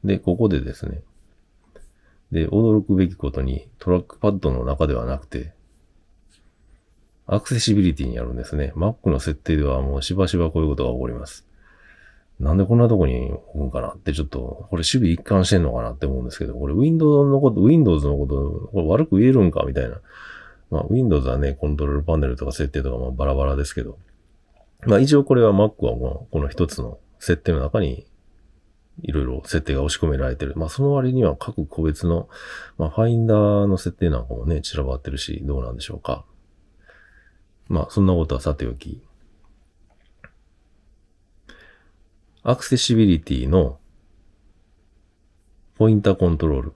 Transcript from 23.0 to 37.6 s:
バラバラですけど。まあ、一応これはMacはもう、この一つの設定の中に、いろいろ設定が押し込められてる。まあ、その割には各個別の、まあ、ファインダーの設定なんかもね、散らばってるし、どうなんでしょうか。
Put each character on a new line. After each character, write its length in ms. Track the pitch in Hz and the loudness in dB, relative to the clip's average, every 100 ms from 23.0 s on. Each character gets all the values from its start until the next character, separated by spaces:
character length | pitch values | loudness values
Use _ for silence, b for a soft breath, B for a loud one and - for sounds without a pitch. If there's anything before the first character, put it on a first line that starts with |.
| 64 | -6
バ 140 | 65 69 | -4 -2
ラ 80 | |
バ 120 | 67 69 | 0 0
ラ 100 | 69 | -2
で 80 | |
す 100 | 69 | -4
け 80 | - | -6
ど。 160 | 60 - _ _ _ _ _ _ _ _ | -10 -12 _ _ _ _ _ _ _ _
ま 120 | 113 101 | 2 4
あ、 20 | |
一 160 | 135 | 6
応 80 | 147 | 4
こ 140 | 139 127 | 6 6
れ 60 | |
は 100 | 113 | 6
Mac 340 | 98 104 - 64 | 6 2 2 -4
は 80 | |
も 320 | 58 64 65 - | -2 -6 -8 -6
う、 40 | |
こ 80 | 80 | -4
の 80 | 71 | -4
一 180 | - 85 | -2 -4
つ 120 | - | -2
の 200 | 57 - _ _ | -12 -12 _ _
設 200 | - 87 | -2 -2
定 120 | - | 0
の 80 | 80 | -2
中 180 | 67 - | 0 -2
に、 260 | 85 62 - _ _ _ _ _ _ _ _ - | -2 -6 -14 _ _ _ _ _ _ _ _ -14
い 100 | - | -6
ろ 100 | 73 | -4
い 20 | 64 | -4
ろ 140 | 64 | -6
設 160 | - 85 | -4 -6
定 140 | - | -2
が 80 | 67 | -2
押 120 | 71 - | -2 -2
し 60 | |
込 80 | 82 | -2
め 80 | 67 | -2
ら 100 | 65 | -4
れ 60 | |
て 100 | 64 | -4
る。 100 | 69 65 | -8 -6
ま 100 | 80 | -8
あ、 20 | |
そ 140 | - | -2
の 120 | 139 | 0
割 180 | 143 127 | 0 0
に 100 | 127 | 0
は 140 | 104 69 | 0 -2
各 320 | - - 76 | -8 -8 -8
個 160 | - | -2
別 240 | 80 76 87 | -2 -2 -2
の、 200 | 85 - B B B B _ | -2 -4 B B B B _
ま 80 | 80 | -6
あ、 40 | |
フ 120 | - | 0
ァ 40 | 113 | 0
イ 100 | 117 | 2
ン 120 | 113 | 2
ダ 60 | 107 | 4
ー 300 | 104 101 101 | 4 2 2
の 100 | 95 | 0
設 180 | - - | -2 -2
定 140 | 87 | 0
な 80 | 69 | 0
ん 80 | 62 | -4
か 80 | |
も 100 | 58 | -6
ね、 160 | 62 78 | -2 -2
散 180 | - 76 | -4 -6
ら 40 | |
ば 140 | 67 64 | -4 -6
っ 40 | |
て 80 | 69 | -8
る 100 | 67 | -8
し、 240 | - - | -8 -8
ど 160 | 69 69 | -6 -6
う 20 | |
な 80 | 60 | -6
ん 60 | 60 | -10
で 60 | |
し 80 | - | -12
ょ 60 | - | -12
う 20 | |
か。 240 | - 62 - _ _ _ _ _ b b b b b b _ _ | -8 -8 -10 _ _ _ _ _ b b b b b b _ _